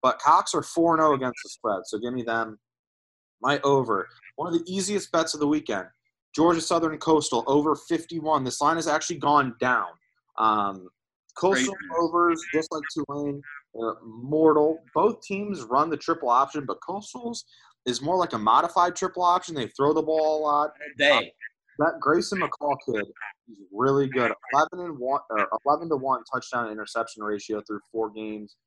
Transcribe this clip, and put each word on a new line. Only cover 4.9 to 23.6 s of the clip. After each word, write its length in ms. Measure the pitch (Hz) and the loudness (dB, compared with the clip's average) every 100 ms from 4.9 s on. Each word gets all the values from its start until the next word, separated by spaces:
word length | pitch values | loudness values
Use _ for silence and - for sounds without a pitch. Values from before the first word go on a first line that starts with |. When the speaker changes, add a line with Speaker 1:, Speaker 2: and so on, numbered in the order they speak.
| 202 - | -2 0
Speaker 1:
bets 240 | 170 160 | 0 0
of 60 | 151 | 0
the 80 | 147 | 0
weekend. 380 | 151 147 104 90 _ _ _ _ - | 0 0 -6 -6 _ _ _ _ 2
Georgia 240 | 165 165 | 4 4
Southern 360 | 156 170 160 151 | 2 0 0 -4
Coastal 440 | - 156 143 123 113 | 2 2 4 -2 2
over 260 | 143 147 | 2 4
fifty-one. 680 | 151 - 165 - 165 151 151 | -2 -2 -4 -4 -8 -2 0
This 160 | 127 - | 0 0
line 160 | 147 165 | 0 0
has 100 | 160 | 0
actually 320 | 151 - 160 | -2 -2 -4
gone 380 | 143 147 135 113 | 2 4 2 -2
down. 300 | 127 120 90 82 _ _ _ - | 0 0 -2 -12 _ _ _ 0
Um, 500 | 110 107 101 95 90 _ _ _ _ - | 2 2 0 -4 -16 _ _ _ _ -2
Coastal 380 | 180 190 131 | 0 2 0
Speaker 2:
Great. 260 | 127 139 165 | -4 -8 -2
Speaker 1:
overs, 400 | 170 170 170 165 - | 0 2 2 2 0
just 160 | 151 160 | -2 -2
like 120 | 160 147 | -6 -6
Tulane, 480 | - 143 143 147 143 143 143 _ | -8 -6 -6 -6 -8 -12 -20 _
they're 200 | 117 113 - | -6 -6 -6
mortal. 760 | 113 110 127 151 160 151 151 160 _ | -12 -14 -2 4 6 6 4 0 _
Both 280 | 156 202 226 | 0 0 0
teams 400 | - 196 208 185 | -8 -8 -6 -8
run 280 | 110 127 160 | -2 0 0
the 60 | 156 | -4
triple 320 | - 165 131 | -4 -4 2
option, 360 | 120 135 151 131 | 2 2 -4 -8
but 120 | 95 - | -10 -8
Coastal's 580 | 190 208 262 233 233 - _ _ _ - | -10 -10 -12 -12 -12 -16 _ _ _ -6
is 160 | 120 | -4
more 140 | 143 185 | -2 0
like 180 | 170 | 0
a 40 | 117 | 0
modified 560 | 107 123 170 185 180 | 4 4 4 2 2
triple 280 | 175 185 180 | 0 -6 0
option. 320 | 175 180 175 | 2 2 0
They 140 | 147 113 | -6 -6
throw 240 | - 143 | 0 2
the 100 | 156 | 2
ball 360 | 156 160 156 156 | 2 2 2 0
a 20 | |
lot. 300 | 151 147 151 - 147 147 | 2 2 0 -4 -18 0
Speaker 2:
They. 120 | 147 | 4
Speaker 1:
Uh, 100 | 131 98 _ - _ _ - | 4 2 _ -20 _ _ 0
that 200 | 156 - | 0 2
Grayson 420 | 135 165 - 190 | 2 2 2 -2
McCall 360 | 156 - - 131 | -4 -4 -4 -4
kid 220 | - 113 98 - 104 - _ | -4 -4 -4 -10 -18 -18 _
is 80 | 101 | -20